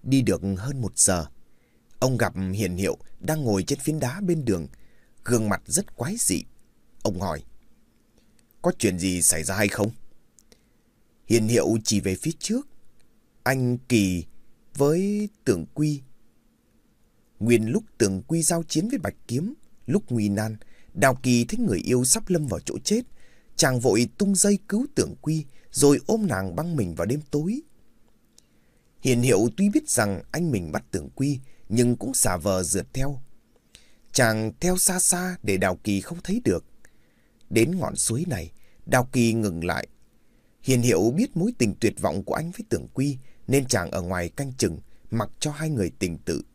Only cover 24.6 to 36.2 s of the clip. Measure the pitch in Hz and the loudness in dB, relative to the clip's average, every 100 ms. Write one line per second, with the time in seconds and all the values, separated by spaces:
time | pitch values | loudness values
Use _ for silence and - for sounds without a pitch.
24.6 | - 208 285 - - - 151 156 151 - | 0 -4 -2 -2 -2 -2 -4 -4 -4 -16
25.6 | - - 143 143 - 220 202 95 95 85 | -10 4 6 6 4 0 2 0 -2 -4
26.6 | 170 156 92 80 87 131 151 147 160 254 | -2 -2 -2 -2 -2 -2 -2 -2 -2 -4
27.6 | - - - _ _ _ _ _ _ _ | -8 -20 -20 _ _ _ _ _ _ _
28.6 | _ _ _ _ 135 120 123 113 117 - | _ _ _ _ 0 2 4 4 2 2
29.6 | 202 208 - - 104 95 - 147 175 110 | 2 2 0 0 0 -2 -6 -4 -2 -2
30.6 | 80 73 - 92 71 - 139 131 - - | -2 -8 -6 -8 -8 -4 -4 -4 -8 -20
31.6 | - 117 120 113 104 262 - 90 82 92 | -2 2 2 2 -4 0 0 0 0 0
32.6 | 90 98 - 131 135 139 - - _ _ | 0 -4 -4 -2 -2 -4 -12 -16 _ _
33.6 | _ - - - - 139 117 110 110 - | _ -20 -20 -20 -2 2 4 2 -2 -2
34.6 | 180 185 - 180 - 180 180 180 104 95 | 0 2 0 2 0 0 -2 -4 -2 2
35.6 | 98 90 107 98 - 170 | 2 0 0 -2 -2 -10